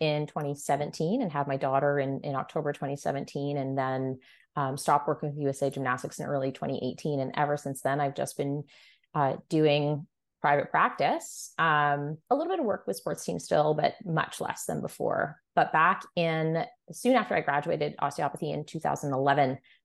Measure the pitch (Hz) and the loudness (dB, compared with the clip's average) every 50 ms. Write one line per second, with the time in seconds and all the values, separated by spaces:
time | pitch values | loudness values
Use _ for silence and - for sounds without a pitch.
0 | 160 151 151 151 151 147 - 170 151 143 143 139 - - 147 139 147 147 - - | 0 0 0 0 -2 -4 -4 -6 -4 -4 -6 -6 -2 -2 0 0 -2 -4 -4 -2
1 | 160 160 202 262 262 180 143 143 143 143 139 135 - 135 131 139 147 143 143 143 | 0 0 0 0 0 -2 -2 -2 -2 -2 -2 -2 0 2 2 4 4 4 2 2
2 | 135 135 139 135 - 147 139 131 - - - 165 156 147 143 - 151 139 139 143 | 0 0 -2 -4 -4 -4 -4 -4 -4 -4 -4 -4 -2 -2 -4 -4 -4 -6 -6 -4
3 | - - 143 139 139 - - 143 143 143 143 143 135 135 135 135 131 131 131 131 | -4 -4 -2 -2 -6 -6 -6 -4 -4 -2 -2 -2 -2 -2 -2 0 0 0 0 -2
4 | 131 131 131 131 - - - - _ _ _ 156 143 131 135 139 - - 151 143 | -2 -2 -4 -6 -10 -18 -20 -20 _ _ _ -2 -2 -2 -2 -2 2 2 2 4
5 | - - 151 147 - 151 143 147 147 139 139 - 143 139 135 139 135 127 127 127 | 4 0 -2 -2 -2 -4 -4 -2 -2 -2 0 0 -2 -2 0 -2 -2 -2 -2 -2
6 | - 147 - - - - 143 139 135 135 131 - - 139 135 - - 127 123 - | -4 -8 -8 -8 -6 -4 -2 -2 -2 -2 -4 -4 -4 -4 -4 -4 -4 -4 -6 -4
7 | - 156 147 139 131 127 - - 151 143 147 143 - 143 135 - - 139 139 147 | -4 -2 0 0 -2 -2 0 0 0 0 0 -2 -4 -6 -8 -4 -2 -2 0 0
8 | 147 139 135 - 135 135 - - 143 143 139 147 143 - - - - - _ _ | 0 -2 -2 -4 -6 -4 -4 -4 -4 -2 -2 -4 -6 -10 -16 -20 -20 -20 _ _
9 | _ _ - 156 143 135 - - - _ - 156 156 151 143 147 147 147 151 143 | _ _ -2 0 0 0 0 -2 -4 _ 2 4 6 6 6 4 4 2 0 -2
10 | 156 - _ _ _ _ _ _ - 147 143 143 135 - - 160 185 247 247 - | -4 -10 _ _ _ _ _ _ 2 4 4 4 2 2 2 2 2 2 2 2
11 | - 156 247 330 - - - - - - - - 160 165 156 147 147 147 143 143 | 2 2 2 0 -4 -8 -12 -14 -14 -10 -2 2 2 4 6 4 4 4 2 0
12 | 143 143 156 - _ _ 247 285 320 339 381 349 294 214 196 - - - 196 - | -2 -4 -6 -8 _ _ 0 0 2 0 0 0 0 0 -2 -2 -4 -6 -6 -6
13 | - 165 160 - - - 170 170 - - 175 156 151 151 156 151 151 - - - | -4 -6 -6 -4 -4 -4 -6 -6 -2 2 2 4 4 4 2 2 2 0 0 -2
14 | - 180 165 160 - - - - - - - - - - - - - - - - | -4 -2 0 0 0 -2 -4 -6 -6 -6 -6 -6 -6 -6 -4 -4 -6 -6 -6 -4
15 | - - - - - 151 156 - _ _ _ - 156 - - 156 160 175 196 - | -2 -2 0 0 0 -2 -4 -10 _ _ _ 2 2 4 4 6 6 6 4 2
16 | - - _ 175 170 165 160 160 160 160 160 165 - - - _ _ - 165 - | -4 -6 _ 0 0 2 2 2 0 0 0 0 -2 -4 -8 _ _ -18 -14 -2
17 | - 240 262 240 208 - 202 170 156 - 143 143 - 165 170 156 151 147 147 - | 2 4 4 4 2 2 0 0 0 2 0 0 0 0 0 0 0 -2 -2 -2
18 | 143 139 - - 151 147 - 156 - 151 151 147 151 - - 160 - 151 143 139 | -4 -2 -2 -2 -2 -2 -2 -4 -4 -4 -4 -4 -6 -8 -8 -4 -2 -2 -2 -2
19 | - 147 135 131 135 139 139 147 143 131 131 - - _ _ _ _ | -2 -2 0 2 4 4 6 6 4 2 2 -4 -10 _ _ _ _